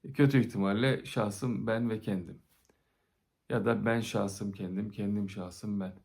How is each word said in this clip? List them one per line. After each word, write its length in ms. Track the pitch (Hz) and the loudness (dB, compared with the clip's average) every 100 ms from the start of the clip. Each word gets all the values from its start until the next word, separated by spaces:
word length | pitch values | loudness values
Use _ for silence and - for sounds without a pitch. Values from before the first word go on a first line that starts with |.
| - | -8
Kötü 260 | - 139 139 | 6 8 8
ihtimalle 640 | 110 98 98 104 135 127 - | 4 2 0 2 2 0 -2
şahsım 640 | 127 104 101 127 101 113 | -2 -2 -2 -4 -2 0
ben 220 | 113 117 | 0 0
ve 120 | 107 | -2
kendim. 400 | 110 101 82 - _ _ _ _ _ _ _ _ _ _ _ | -2 -4 -4 -14 _ _ _ _ _ _ _ _ _ _ _
Ya 160 | 120 104 | 0 2
da 200 | 110 110 | 2 2
ben 160 | 117 | 0
şahsım 500 | 113 107 101 98 101 | 0 -2 -2 -4 -6
kendim, 380 | 95 92 92 107 | -6 -6 -4 -6
kendim 400 | 104 101 104 98 | -4 -2 -2 -4
şahsım 500 | 98 90 - 107 101 | -6 -10 -8 -6 -4
ben. 140 | 95 95 | -4 -10